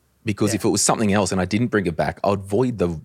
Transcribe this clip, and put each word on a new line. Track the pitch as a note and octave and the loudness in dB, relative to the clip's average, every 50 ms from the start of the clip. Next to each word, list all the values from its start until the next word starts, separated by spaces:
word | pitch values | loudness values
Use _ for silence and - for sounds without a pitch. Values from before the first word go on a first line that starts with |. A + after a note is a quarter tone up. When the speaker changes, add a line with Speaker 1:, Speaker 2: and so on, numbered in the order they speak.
| _ _ _ _ - | _ _ _ _ -6
Speaker 1:
because | A2 G2+ - A2 G2+ | -6 -2 0 0 0
Speaker 2:
Yeah. | G#2+ | 0
Speaker 1:
if | G2 - | 0 0
it | G#2+ | 0
was | F2 G#2 | 0 2
something | - - C#3+ - A2+ G2+ | 2 2 2 2 2 2
else | F#2+ G#2+ F#2+ E2+ | 2 2 2 2
and | G2 F#2 | 0 -2
I | F#2 | 0
didn't | F2+ G#2 G#2+ B2 G#2 | 0 0 0 0 0
bring | - G#2 F2+ | 0 0 0
it | F2 E2 | 0 -2
back, | - E2+ D#2 - - - | -2 -2 -2 -4 -2 0
I'd | G2 G2+ G2 G2 | 0 0 0 -2
void | G2 G#2 B2 C3 B2+ A#2+ F#2+ | -2 0 0 0 0 0 0
the, | F2 F2 E2 D2+ | -2 -2 -2 -4